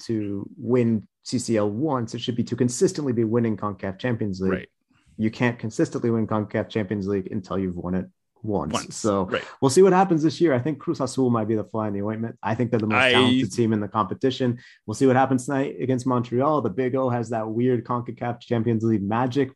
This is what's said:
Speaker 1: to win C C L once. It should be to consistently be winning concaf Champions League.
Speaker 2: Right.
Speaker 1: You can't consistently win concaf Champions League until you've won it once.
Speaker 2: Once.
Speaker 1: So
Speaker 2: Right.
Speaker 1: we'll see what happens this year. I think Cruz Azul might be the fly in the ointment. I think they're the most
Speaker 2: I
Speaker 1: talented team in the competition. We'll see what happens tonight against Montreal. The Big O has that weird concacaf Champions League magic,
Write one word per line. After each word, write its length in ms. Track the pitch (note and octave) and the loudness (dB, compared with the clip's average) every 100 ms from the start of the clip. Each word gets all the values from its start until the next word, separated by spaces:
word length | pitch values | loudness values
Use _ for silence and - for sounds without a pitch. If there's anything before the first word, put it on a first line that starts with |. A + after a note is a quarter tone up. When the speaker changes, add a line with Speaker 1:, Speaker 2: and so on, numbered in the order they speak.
Speaker 1:
to 440 | - A2 G2+ G2+ - | -4 -4 -4 -6 -10
win 500 | - A#2 B2+ A#2 G#2+ - _ | -8 0 2 4 0 -4 _
C 140 | - B2 | -6 -4
C 180 | - A2 | 0 0
L 120 | G#2 | 0
once. 440 | G#2+ D#3 B2+ A2 | -2 -2 -2 -4
It 80 | A#2+ | -8
should 160 | B2+ A#2 | -6 -4
be 60 | |
to 100 | - | -2
consistently 560 | A#2+ B2 - F#3 D#3+ C#3 | 0 0 2 0 0 -2
be 140 | A2+ | 0
winning 320 | A2 A#2 A#2 G2+ | 2 2 0 -2
concaf 400 | G#2 G2 G2 F#2+ | -4 -6 -8 -4
Champions 420 | B2+ A2 G#2+ F#2 | -4 -2 -4 -2
League. 140 | F#2+ | -2
Speaker 2:
Right. 160 | C2+ - _ _ _ _ - | -2 -6 _ _ _ _ -4
Speaker 1:
You 120 | A2 | -2
can't 300 | - B2 A#2 | 0 0 0
consistently 500 | A2 - - C3+ A#2+ | -6 -2 -2 0 0
win 180 | A2+ G#2 | 0 0
concaf 420 | G#2+ G2+ A2 G#2 | -2 -2 -4 -2
Champions 360 | A2 G2 G#2 | -4 -2 -2
League 220 | F#2+ G2 F#2 | -2 -2 -4
until 300 | G#2+ - F#2+ | -8 -4 -4
you've 160 | F#2 | -4
won 180 | E2+ E2+ | -4 -4
it 120 | F#2 - _ _ _ | -4 -4 _ _ _
once. 300 | A2 F#2+ D2+ | -4 -2 -2
Speaker 2:
Once. 240 | - - | -4 -6
Speaker 1:
So 300 | - G#2+ G2 | -4 0 0
Speaker 2:
Right. 180 | F#2 - - - | 0 -4 -6 0
Speaker 1:
we'll 100 | C3+ | 2
see 120 | F#3 | 6
what 100 | F#3+ | 6
happens 320 | F3+ F#3+ D#3+ | 6 4 2
this 160 | D#3+ - | 2 2
year. 140 | E3+ | 2
I 60 | B2 | 2
think 200 | D3+ C#3+ | 0 -4
Cruz 220 | - D3 | -4 -4
Azul 280 | B2+ C3+ B2 | -2 0 2
might 200 | A#2 G#2+ | 2 2
be 60 | |
the 100 | A2 | -2
fly 240 | G2 A2 G#2+ | -2 -4 -2
in 40 | |
the 100 | G2+ | -2
ointment. 340 | G#2 A2 A#2 - | -4 -4 -6 -6
I 140 | G2+ | -4
think 160 | A2+ A#2+ | -2 0
they're 80 | A2+ | 0
the 80 | G#2+ | 2
most 80 | |
Speaker 2:
I 160 | A#2+ C3 | 2 4
Speaker 1:
talented 400 | B2+ B2+ B2+ G#2 | 6 4 4 0
team 220 | A#2 A2+ | 0 2
in 80 | G#2+ | 2
the 80 | G2+ | 0
competition. 680 | A2 F#2+ G2+ C3+ B2+ B2 B2 - _ | -2 -2 0 0 0 -2 -2 -10 _
We'll 100 | - | -8
see 120 | G#2 C3+ | 2 4
what 100 | B2+ | 6
happens 280 | C3 C3 | 4 2
tonight 300 | D3 C3+ - - | 0 -2 -2 -4
against 260 | B2 B2+ C3 | -2 0 0
Montreal. 540 | B2 A#2 A#2+ D3 D3+ | 0 0 0 2 0
The 80 | A2+ | -2
Big 260 | F#2+ B2+ | -2 -2
O 140 | C3 C3 | 0 0
has 220 | A#2+ A2+ | -2 -2
that 180 | A#2 A2 | -4 -4
weird 340 | A2+ B2+ A#2+ | 0 2 0
concacaf 560 | - A#2+ A#2 A2 A#2+ A#2 | -2 -4 -6 -8 -6 -6
Champions 420 | - A#2 A2+ A2+ | -2 0 2 2
League 220 | A2+ G#2+ | 2 0
magic, 480 | G2 A2+ B2+ C#3 C3 | 0 0 0 0 -2